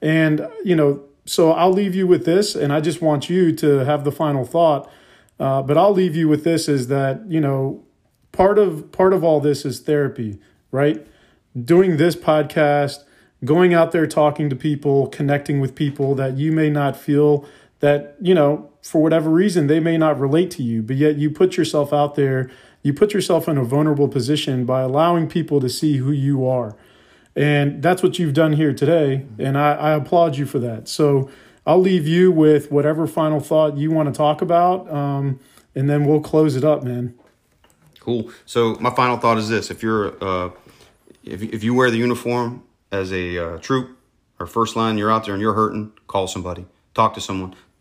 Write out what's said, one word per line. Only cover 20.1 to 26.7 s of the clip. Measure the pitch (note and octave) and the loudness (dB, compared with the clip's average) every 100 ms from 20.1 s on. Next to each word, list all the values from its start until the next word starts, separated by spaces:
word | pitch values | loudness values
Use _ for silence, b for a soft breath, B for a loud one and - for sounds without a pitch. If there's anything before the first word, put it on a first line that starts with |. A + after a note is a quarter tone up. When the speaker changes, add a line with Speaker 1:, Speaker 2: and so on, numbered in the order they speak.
| C#3 | 0
Speaker 1:
relate | C3+ D#3 F3 | 0 0 0
to | - | -4
you, | A#2+ A2+ | -4 -4
but | A2 C3 | -4 0
yet | D3+ D3 | 0 2
you | D3+ | -2
put | D3 F#3 F3+ | 0 0 0
yourself | D3+ D3+ C#3+ | -2 -2 0
out | D3 D3 C#3+ | 0 0 0
there, | C#3 C3 B2+ B B B | 0 -2 -4 B B B
you | C#3+ | -4
put | C#3 G#3 | 2 2
yourself | G#3 - E3 - | 2 0 0 0
in | D3 | -2
a | |
vulnerable | A#2+ C#3 D#3 C#3+ C#3+ | 0 0 0 2 0
position | C#3 B2 D3 - B2+ | 0 -2 -2 -2 -4
by | B2 C3 | -2 -2
allowing | C3 C#3 E3 F3 D#3 | 0 0 2 2 0
people | F3+ D#3+ C#3+ | -4 -2 -2
to | B2+ | -2
see | - D#3 C#3 | -2 -2 0
who | C3 | 0
you | C#3+ C#3 C#3 B2+ | -2 0 0 0
are. | B2+ A2 | -2 -4